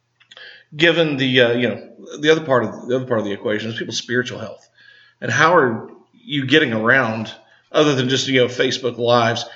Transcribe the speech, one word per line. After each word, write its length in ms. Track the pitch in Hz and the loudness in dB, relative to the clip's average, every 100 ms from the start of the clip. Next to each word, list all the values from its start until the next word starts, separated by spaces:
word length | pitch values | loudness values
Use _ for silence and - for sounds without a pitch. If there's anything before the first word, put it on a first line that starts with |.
| _ _ _ - - - _ | _ _ _ -20 -20 -20 _
given 420 | 151 165 165 160 139 | 0 2 4 0 0
the, 240 | 131 127 | 0 4
uh, 120 | 117 | 4
you 160 | 120 120 | 4 0
know, 200 | 104 - - - - | -4 -10 -20 -20 -4
the 100 | 147 | 2
other 140 | 160 | 2
part 200 | 156 127 | 2 0
of, 240 | 107 98 - | 0 -6 -4
the 80 | 127 | -4
other 100 | 127 | -2
part 140 | 113 | -4
of 60 | 101 | -2
the 60 | |
equation 380 | 101 117 107 110 | -6 -4 -4 -4
is 80 | 113 | -8
people's 200 | 175 113 | -8 -10
spiritual 400 | - 120 123 98 | -4 -4 -4 -8
health, 300 | 101 - _ _ _ - _ _ | -12 -16 _ _ _ -20 _ _
and 100 | 120 | -4
how 240 | 117 160 | 2 4
are 360 | 175 127 110 - - _ | 4 2 -2 -10 -20 _
you 320 | _ - 143 131 | _ -8 -6 2
getting 260 | 156 147 | 2 2
around 600 | 113 110 135 120 110 104 - _ _ _ | -2 2 2 2 -4 -8 -12 _ _ _
other 220 | - 151 | 0 2
than 140 | 131 127 | 2 0
just, 180 | 131 135 | -2 0
you 120 | 131 | 2
know, 60 | 120 | 2
Facebook 520 | - 135 120 127 120 | 0 -2 -2 -6 -4
Lives? 460 | 120 120 113 113 - | 2 2 2 -2 -6